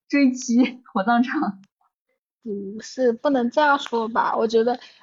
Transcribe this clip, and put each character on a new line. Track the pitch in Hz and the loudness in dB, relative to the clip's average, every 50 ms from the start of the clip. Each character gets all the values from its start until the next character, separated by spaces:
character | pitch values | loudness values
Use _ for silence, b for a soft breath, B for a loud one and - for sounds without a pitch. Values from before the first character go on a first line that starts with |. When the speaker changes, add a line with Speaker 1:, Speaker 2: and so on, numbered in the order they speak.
| _ - | _ -2
Speaker 1:
追 | - 285 285 254 247 | 0 2 2 2 2
妻 | - - - 233 240 254 - - - _ - - | 0 -4 0 2 2 2 2 0 -8 _ -8 -4
火 | 214 190 | -4 0
葬 | 226 240 240 254 | 2 2 2 2
场。 | 247 277 311 - 208 - - - _ _ _ _ _ _ _ _ _ _ _ _ _ _ _ - | 0 -2 -4 -4 -4 -6 -10 -14 _ _ _ _ _ _ _ _ _ _ _ _ _ _ _ -10
Speaker 2:
不 | 233 202 202 202 190 208 220 - | -8 -8 -8 -8 -10 -12 -12 -14
是， | - - 262 254 247 | -12 -4 0 0 0
不 | 233 233 - 294 | 0 0 0 0
能 | 285 254 240 240 | 0 0 0 0
这 | - 311 302 | 0 2 2
样 | 294 285 277 | 4 2 0
说 | 285 - - 233 226 | 0 -4 -4 -4 -4
吧？ | 220 226 220 - - - | -2 -2 -2 -2 0 0
我 | - 226 | 0 0
觉 | 226 226 226 226 | 2 2 2 2
得 | 240 240 254 B B B B | 2 0 -4 B B B B